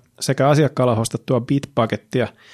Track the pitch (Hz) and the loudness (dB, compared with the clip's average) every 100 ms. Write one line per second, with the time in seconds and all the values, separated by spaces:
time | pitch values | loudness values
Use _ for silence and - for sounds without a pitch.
0 | _ - - 135 139 147 139 - 123 110 | _ -8 -4 0 2 4 2 0 0 0
1 | 113 113 - 123 131 139 - - 113 110 | -2 -6 -4 -2 -2 -4 -2 -2 -2 -4
2 | _ 127 110 - - | _ -4 -4 -8 -20